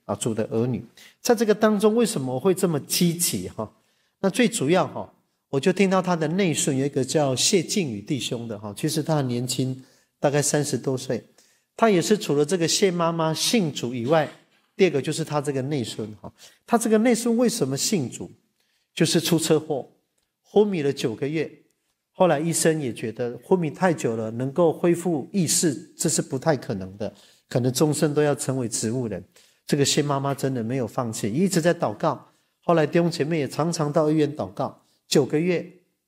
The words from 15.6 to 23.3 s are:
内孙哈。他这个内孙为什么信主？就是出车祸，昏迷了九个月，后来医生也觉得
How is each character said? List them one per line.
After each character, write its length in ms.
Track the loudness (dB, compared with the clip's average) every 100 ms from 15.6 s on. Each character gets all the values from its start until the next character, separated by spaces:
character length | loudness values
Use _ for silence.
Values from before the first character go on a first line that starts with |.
内 200 | -2 -2
孙 240 | -4 -6 -10 -10
哈。 100 | -18 -20 -20 _ -2
他 100 | 0
这 120 | 2
个 80 | 4
内 160 | 4 2
孙 200 | 2 2
为 140 | 2
什 180 | 0 -2
么 80 | -2
信 340 | -2 -2 -4
主？ 220 | -8 -14 -16 _ _ _ _ _
就 120 | 0 2
是 140 | 2
出 200 | 2 2
车 200 | 2 2
祸， 300 | 0 -6 -6 _ _ _ _ _
昏 240 | _ 2 4
迷 140 | 2
了 120 | 0
九 220 | 0 -4 -4
个 120 | -4
月， 240 | -4 -4 -8 _ _ _ _ _
后 160 | 2 4
来 120 | 4
医 140 | 0
生 260 | 0 2 2
也 140 | -2
觉 180 | -6 -8
得 260 | -6 -6